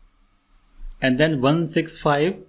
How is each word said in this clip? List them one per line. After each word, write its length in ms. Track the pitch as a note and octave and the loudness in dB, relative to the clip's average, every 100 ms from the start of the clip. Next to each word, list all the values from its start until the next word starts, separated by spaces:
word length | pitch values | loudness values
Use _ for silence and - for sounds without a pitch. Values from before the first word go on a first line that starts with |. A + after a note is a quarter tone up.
| _ _ _ _ _ _ _ - - - | _ _ _ _ _ _ _ -16 -14 -4
and 180 | C3+ B2+ | 0 2
then 220 | D#3 D3 | 2 2
one 260 | B2+ D#3+ D#3+ | 2 2 0
six 320 | E3 D#3+ - | -2 -4 -4
five 380 | D#3 C#3+ D#3+ G3 | 0 0 0 -4